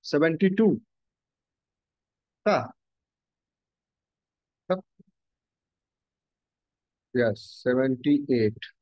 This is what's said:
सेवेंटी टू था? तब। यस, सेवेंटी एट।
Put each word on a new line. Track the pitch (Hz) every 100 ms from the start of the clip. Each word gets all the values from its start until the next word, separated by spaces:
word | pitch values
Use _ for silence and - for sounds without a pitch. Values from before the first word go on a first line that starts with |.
| -
सेवेंटी | 147 160 160 190 196
टू | 220 127 _ _ _ _ _ _ _ _ _ _ _ _ _ _ _ _ 214
था? | 165 113 - _ _ _ _ _ _ _ _ _ _ _ _ _ _ _ _ _ _ -
तब। | 185 _ _ _ _ _ _ _ _ _ _ _ _ _ _ _ _ _ _ _ _ _ _ _
यस, | 123 117 107 - -
सेवेंटी | 127 127 135 131 143 147 143 123
एट। | 107 110 - _